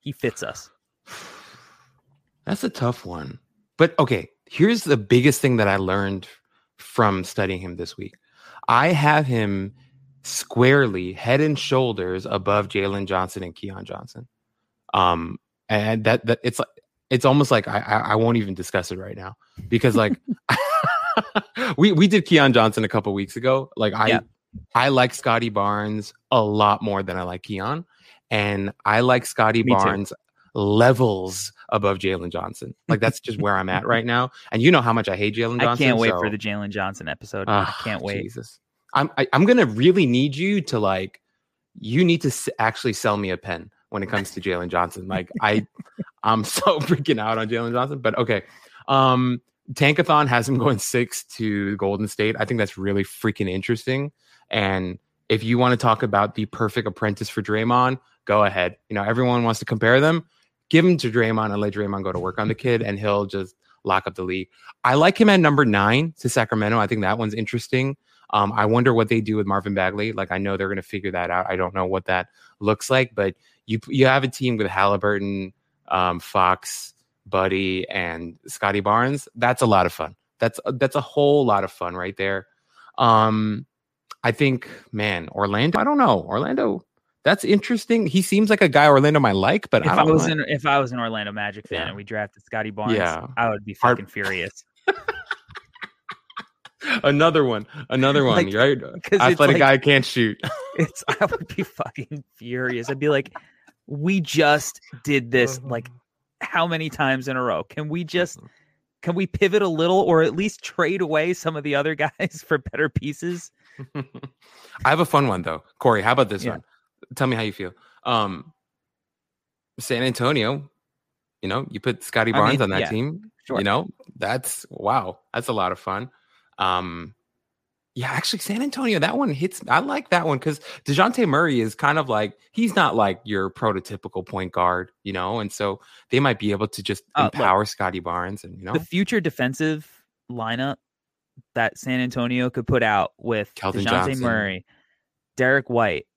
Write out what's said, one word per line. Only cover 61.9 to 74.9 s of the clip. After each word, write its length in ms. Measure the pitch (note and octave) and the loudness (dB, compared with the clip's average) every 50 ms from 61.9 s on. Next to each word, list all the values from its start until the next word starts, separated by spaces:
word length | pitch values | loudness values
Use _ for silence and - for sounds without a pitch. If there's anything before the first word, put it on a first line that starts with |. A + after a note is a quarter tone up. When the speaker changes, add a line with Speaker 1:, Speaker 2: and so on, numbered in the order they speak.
| G2+ G2 F#2+ | -4 -4 -4
Speaker 2:
go 80 | F#2+ F2+ | -4 -4
to 60 | F2+ | -4
work 180 | F2 F#2 F2+ - | -4 -6 -4 -4
on 80 | G#2+ G#2+ | -2 -2
the 60 | A2 | -4
kid, 260 | - - B2+ A#2+ A2+ A2+ | -2 0 0 0 0 0
and 140 | G#2+ G2+ G2 | -2 -6 -4
he'll 280 | G#2 G#2+ G2+ G2+ G#2 | -2 0 0 0 -2
just 280 | F#2+ - G2 F#2+ F#2 _ _ _ _ _ _ _ | -2 -6 -8 -8 -8 _ _ _ _ _ _ _
lock 220 | - F#2 F#2+ - | 0 0 0 0
up 80 | G2 F2+ | -4 -8
the 60 | F#2 F#2 | -8 -6
league. 260 | F#2 F#2 F#2 F#2 _ _ _ - - - _ - | -6 -4 -6 -6 _ _ _ -20 -20 -20 _ 0
I 100 | B2 B2+ | 2 4
like 260 | C#3+ D#3 F#3 G3 - | 6 6 4 6 6
him 80 | A3+ G#3 | 6 6
at 100 | G3+ F#3 | 6 6
number 240 | E3 D3+ D3 C#3 D3 | 6 4 4 4 4
nine 500 | A#2 G#2 G2+ G2 G#2 A2+ C3+ D#3 E3 D#3 _ | 4 4 4 4 4 4 2 0 -2 -6 _
to 80 | - B2+ | -6 -2
Sacramento. 500 | - C3 A2+ - A#2 A2 G#2+ G#2 A2+ A#2 | 0 0 0 0 0 0 0 2 2 2
I 80 | G#2 | 0
think 140 | G2 A#2+ A2 G2+ | 0 0 -2 0
that 160 | F#2 G#2 A#2 | 0 0 -2
one's 160 | A2+ G#2+ G#2 | -2 -4 -4
interesting. 600 | A2+ G#2+ - - A#2 - - - B2+ C3 C3+ C#3 _ _ _ _ _ _ _ | -6 -6 -4 -6 -6 -6 -2 -2 -2 0 -2 -4 _ _ _ _ _ _ _
Um, 220 | - G#2 G2+ G2+ G#2 | 0 2 2 2 0
I 140 | A2 G#2 | 0 0
wonder 280 | G#2+ A2+ A#2+ B2 C3 A#2+ | 2 2 4 4 4 4
what 140 | A2+ A2+ G#2+ | 4 4 2
they 120 | A#2+ A2+ | 2 0
do 160 | A2+ G#2 G#2+ | 0 0 -2
with 100 | G#2+ G#2 G2 | -2 0 0
Marvin 260 | G2 G2 F#2+ G#2 G2+ | -2 -2 -2 -2 -2
Bagley. 380 | G2 F#2 F#2 G2 G#2 G#2+ A2+ G#2+ | 0 0 0 0 -2 -4 -4 -4
Like, 180 | F#2 F#2+ F2 | -6 -6 -4
I 80 | F2+ F#2+ | -4 -4
know 180 | G2 G2 G2 | -2 -2 -2
they're 120 | F#2 G2 F#2+ | -2 -2 -4
gonna 140 | G2+ G2 F#2 | -4 -6 -8
figure 280 | - - G2+ F#2 G2 F#2 | -8 -10 -6 -6 -4 -4
that 180 | F2+ F2 F2 | -4 -4 -2
out. 160 | F2 F2+ F2+ - | -2 -2 -2 -2
I 60 | F#2 | -2
don't 180 | F#2 F#2 F2+ F#2+ | -4 -4 -4 -2
know 120 | F#2+ F#2 | -4 -4
what 200 | F2+ F#2+ F#2+ F2+ | -2 -2 -4 -2
that 220 | - F#2 F2+ F2+ _ _ _ _ _ _ _ | -2 -2 -2 -4 _ _ _ _ _ _ _
looks 300 | G2+ G#2 G#2+ - - - | -2 -2 -2 -2 0 0
like, 240 | C3 C3 C3 A#2 - | 0 0 0 -2 -2
but 200 | - G2+ G2 F#2 _ _ _ _ _ _ | -4 -4 -4 -4 _ _ _ _ _ _
you, 120 | - A2 A2 - - | -6 -6 -6 -6 -4
you 180 | C3+ C3+ C3+ | 2 4 4
have 160 | C3 C3 C#3 C3+ | 4 4 2 0
a 40 | C3 | -2
team 280 | - - C3 B2+ A#2+ | -4 -4 -2 -2 0
with 100 | G#2+ G#2+ G2 | 0 -2 -2
Halliburton, 840 | - F#2+ G2 G2+ | 0 2 2 2